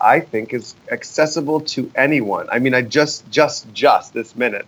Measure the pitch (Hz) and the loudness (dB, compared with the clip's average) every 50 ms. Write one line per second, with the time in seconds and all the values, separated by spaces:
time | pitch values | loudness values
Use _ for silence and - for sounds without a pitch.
0 | - 107 131 147 - - - 110 110 - 127 120 110 - - _ - - 117 117 | 4 4 4 4 2 -2 -6 -6 -4 -4 -6 -8 -8 -10 -20 _ -10 -8 -8 -8
1 | - - - - 156 156 156 165 143 143 156 156 156 - - 135 123 - - - | -8 -6 -2 0 0 0 0 -4 -2 -2 -2 -2 -4 -4 -6 -6 -6 -4 0 0
2 | 131 147 151 135 110 101 95 92 - - 104 120 127 135 127 127 123 110 - 151 | 2 2 2 0 0 -2 -2 -4 -4 -2 -2 0 0 2 2 0 0 0 0 0
3 | 147 139 - - - - 104 - - - - - - - 101 - 123 143 110 - | 0 0 -2 -10 -10 -2 2 2 2 2 0 -6 -12 -14 -4 2 4 4 4 4
4 | - - - 117 113 - - 120 123 117 104 101 - | 0 -4 -10 -10 -10 -8 -6 -4 -2 -2 -2 -6 -10